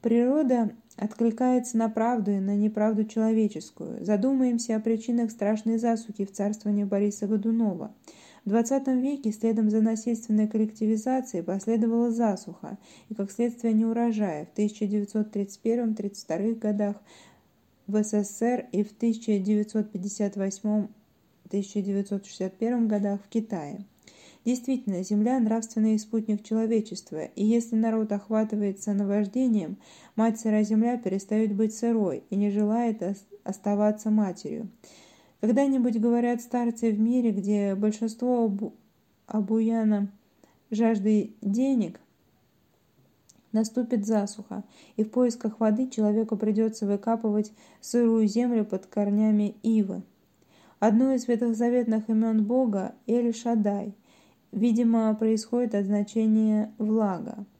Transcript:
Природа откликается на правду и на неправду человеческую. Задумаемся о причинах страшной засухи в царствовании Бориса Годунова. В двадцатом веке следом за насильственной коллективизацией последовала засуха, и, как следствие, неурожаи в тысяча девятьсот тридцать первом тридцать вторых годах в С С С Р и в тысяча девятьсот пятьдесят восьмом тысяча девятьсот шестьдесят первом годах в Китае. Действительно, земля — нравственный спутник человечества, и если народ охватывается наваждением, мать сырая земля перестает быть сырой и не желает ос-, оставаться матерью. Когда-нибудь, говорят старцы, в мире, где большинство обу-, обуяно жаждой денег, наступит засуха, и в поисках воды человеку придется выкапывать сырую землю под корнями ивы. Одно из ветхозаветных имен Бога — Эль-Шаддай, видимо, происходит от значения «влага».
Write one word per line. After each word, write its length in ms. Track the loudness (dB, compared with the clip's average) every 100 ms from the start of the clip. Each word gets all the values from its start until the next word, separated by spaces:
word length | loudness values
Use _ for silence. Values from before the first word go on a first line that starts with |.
Природа 680 | 2 2 4 4 2 2 0 -4 _ -8
откликается 800 | -8 0 0 2 2 2 0 -2
на 140 | 0
правду 400 | 0 0 0 0
и 80 | 0
на 180 | 0 2
неправду 480 | 0 2 0 2
человеческую. 960 | -2 0 2 2 0 -2 -14 -14 -12 -8
Задумаемся 760 | -2 2 2 2 2 0 -2 -2
о 40 |
причинах 500 | 0 -2 0 -2 -2
страшной 460 | -2 -2 0 0 0
засухи 480 | 0 -2 -4 -8
в 80 | -8
царствовании 520 | -2 -4 -2 -2 -2
Бориса 420 | 0 0 0 -2 -2
Годунова. 680 | 0 0 0 0 -2 -10 -14 -20 -20 -20 -12 -2
В 20 |
двадцатом 520 | 0 2 0 0 0
веке 300 | 0 -2 -4
следом 380 | -2 0 2 2
за 140 | 2
насильственной 680 | 2 0 -2 -4 0 0 2
коллективизацией 960 | 0 -2 0 0 0 0 -2 -2 -6
последовала 680 | -4 -4 0 0 2 2 0
засуха, 680 | 2 0 0 -6 -14 -14 -14 -16 -20 _
и, 40 |
как 160 | -8 -8
следствие, 440 | -2 -2 0 0
неурожаи 720 | 2 2 2 0 0 -2 -2 -8
в 100 | -2
тысяча 300 | -2 0 -2
девятьсот 460 | -2 -2 -2 -2
тридцать 280 | -4 -6 -4
первом 340 | -2 0 -2
тридцать 300 | -2 -6 -8
вторых 340 | -6 -2 -2 -2
годах 380 | -2 -2 -2 -4 _ -20 -20 _ _ _ _ _ -4
в 160 | -2
С 120 | 0
С 160 | 0 -2
С 100 | -2
Р 280 | -2 0 -2
и 100 | -2
в 120 | -2
тысяча 440 | 0 -2 0 0 0
девятьсот 520 | 2 0 0 -2 -4
пятьдесят 460 | -6 -8 -4 -4 -2
восьмом 520 | -4 -4 -2 0 -2 -10 _ _ _ _ -6
тысяча 320 | -4 -2 -4
девятьсот 420 | -2 -2 -2 -6
шестьдесят 300 | -8 -8 -8
первом 340 | -4 -2 0 0
годах 320 | 0 0 -4
в 60 | -4
Китае. 560 | -4 -4 -8 -8 -12 -16 _ -20 -20 -20 -8
Действительно, 600 | -2 -2 -2 -4 -2 -4
земля — 360 | 0 2 2 2
нравственный 580 | 2 0 -2 0 2 2
спутник 440 | 0 -4 -2 -4
человечества, 840 | -2 -2 2 0 -2 -10 -10 -10
и 200 | -8 -2
если 320 | 2 2 2 0
народ 340 | 2 0 0
охватывается 840 | -4 -2 -2 0 -2 -2 -4 -2
наваждением, 800 | -2 0 0 0 0 2 2 -2 -10 -16 -20 -10 0
мать 240 | 0 0
сырая 240 | 0 2
земля 320 | 2 2 2 0
перестает 560 | -2 -4 -2 0 0
быть 220 | 2 0
сырой 500 | 0 0 2 0 -2 -4
и 60 | 0
не 120 | 0
желает 540 | 2 0 2 0 -2
ос-, 240 | -4 -6 _ -14
оставаться 680 | -10 -6 -2 2 2 2 0
матерью. 600 | 2 2 -2 -8 -8 -10 -14 -20 -20 -20 _ _ _
Когда-нибудь, 580 | 2 4 4 2 2 2
говорят 400 | 2 2 2 -2
старцы, 500 | -4 -2 -2 0 -2
в 80 | 2
мире, 340 | 2 2 2
где 420 | 0 0 0 0
большинство 680 | 0 0 0 -6 -4 -2 2
обу-, 280 | 0 -2 -6 -10 _ _ _ _ _
обуяно 840 | -4 0 0 2 2 2 2 0 -6 _ _ -20 _ _
жаждой 640 | 0 2 2 2 2 2 -6
денег, 580 | -4 0 2 2 0 -6 _ _ _ _ _ _ _ _ _ _ _ _ _ -20 _
наступит 540 | -2 0 -2 -2 -2 0
засуха, 580 | 0 -2 -8 -12 -12 -12 -20 -14 -4
и 80 |
в 60 | -2
поисках 500 | 2 0 0 -6 0
воды 260 | 0 2 -2
человеку 520 | 0 2 2 0 0
придется 480 | 0 2 0 -2 -2
выкапывать 680 | -2 0 -2 0 0 -2 -8 -20 -20
сырую 440 | -2 2 4 4 2
землю 380 | 2 0 0
под 220 | 0 -4 -4
корнями 720 | -2 0 2 4 4 2 -2
ивы. 380 | 0 2 2 -4 -12 _ _ _ _ _ -20 _
Одно 340 | 4 4 4
из 160 | 2 0
ветхозаветных 800 | 0 0 0 2 2 2 -2 0
имен 340 | 0 2 2
Бога — 520 | 2 2 2 0 -4 -8 -2
Эль-Шаддай, 840 | 0 0 -2 -2 0 0 -2 -6 -12 _ _ _ _ _
видимо, 600 | 0 2 4 4 4 2
происходит 600 | 2 0 0 -2 -2 0 -2
от 100 | 0
значения 840 | 0 0 0 2 4 4 2 -2 -4
«влага». 720 | 0 2 0 -2 -6 -10 -14